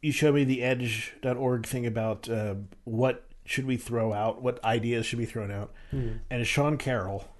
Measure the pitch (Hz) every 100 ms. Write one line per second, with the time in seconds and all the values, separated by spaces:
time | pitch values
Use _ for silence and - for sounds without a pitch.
0 | 151 139 151 143 131 131 123 127 123 110
1 | - - 131 123 131 123 110 127 120 110
2 | 110 107 - 113 107 98 101 - - 110
3 | 131 127 - - - - 135 123 - 117
4 | 113 104 110 110 123 123 113 117 113 117
5 | 113 120 117 117 101 101 104 - - 139
6 | 120 107 - 123 117 - 147 151 - 120
7 | 92 98 - -